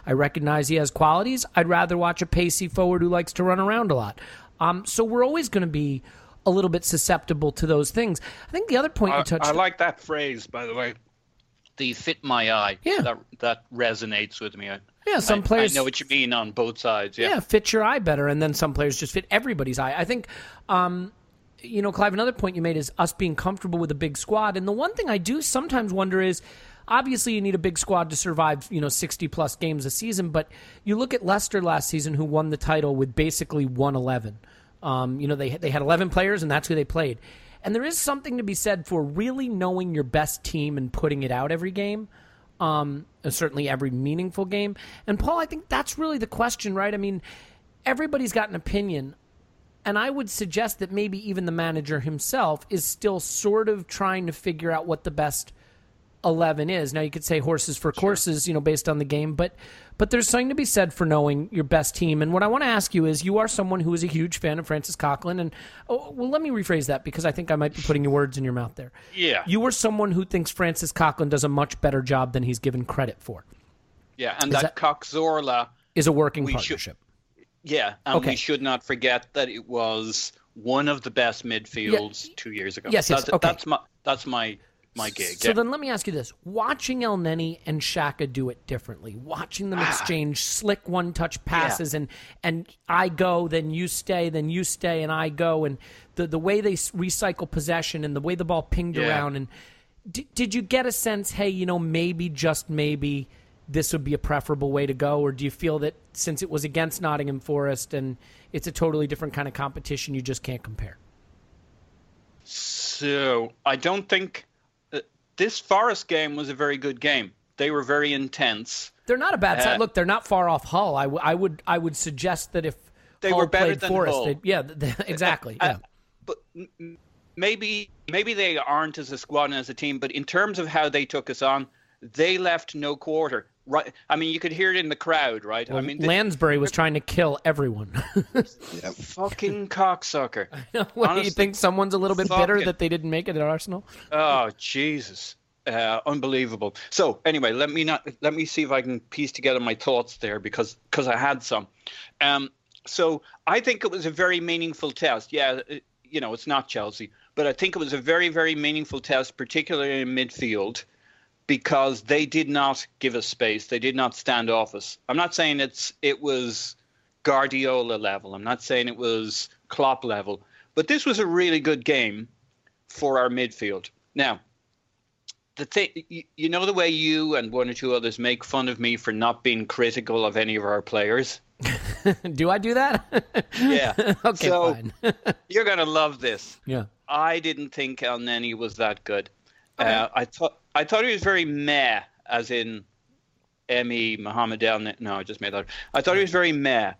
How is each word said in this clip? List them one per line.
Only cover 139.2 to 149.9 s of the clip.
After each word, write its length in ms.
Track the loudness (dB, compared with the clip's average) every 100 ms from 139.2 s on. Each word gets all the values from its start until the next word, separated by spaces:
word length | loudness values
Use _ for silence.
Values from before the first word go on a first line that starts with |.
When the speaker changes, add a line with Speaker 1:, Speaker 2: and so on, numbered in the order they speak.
| -6 -2 -4 -2 -4
Speaker 2:
cocksucker. 760 | 2 2 2 -2 -2 -2 -4 -6
Speaker 1:
<laughs> 220 | -10 -6
What, 0 |
do 160 | -4 -2 2
you 100 | 4
Speaker 2:
Honestly, 240 | 4 2
Speaker 1:
think 240 | 2 0 2
someone's 380 | 2 4 2
a 40 | 2
little 200 | 2 2
bit 100 | 2
bitter 280 | 4 4 4
Speaker 2:
fucking 100 | 2
Speaker 1:
that 140 | 0
they 100 | 0
didn't 200 | -2 -2
make 200 | -4 -2
it 80 | -2
at 40 |
Arsenal? 460 | 0 -2 -4 -10 -12 -20 -4
Speaker 2:
Oh, 380 | 2 4 4 2 -4
Jesus. 800 | -6 -2 0 -2 -8 -14 -16 -18 _ _ -4
Uh, 360 | 0 0 0 0
unbelievable. 680 | -2 0 0 0 -2 -6 -6 -4
So, 320 | 2 2 2
anyway, 300 | 0 2 2
let 160 | 2 0
me 160 | 0 0
not, 200 | -2 -4 -2
let 140 | 0
me 100 | 0
see 200 | -2 -2
if 80 | 0
I 80 | 0
can 180 | 0 -6
piece 320 | -6 -6 -6
together 300 | 0 2 2
my 140 | 0 -2
thoughts 420 | 2